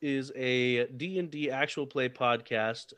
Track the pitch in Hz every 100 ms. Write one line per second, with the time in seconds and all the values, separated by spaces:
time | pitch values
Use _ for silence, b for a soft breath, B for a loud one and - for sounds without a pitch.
0 | 147 135 131 131 127 127 123 120 120 127
1 | 175 190 170 151 147 131 147 - 135 143
2 | 127 - 123 117 - 113 110 113 -